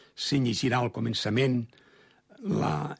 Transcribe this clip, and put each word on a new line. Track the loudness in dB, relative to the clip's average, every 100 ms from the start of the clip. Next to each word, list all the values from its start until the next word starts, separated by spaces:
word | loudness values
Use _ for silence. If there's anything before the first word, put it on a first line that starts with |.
| -20 -10
se | -2 2
llegirà | 2 0 0 0
al | 0
començament | -2 -2 -2 0 2 2 2 -2 -10 -20 -20 -20 _ _ -10
la, | -2 0 0 -2 -4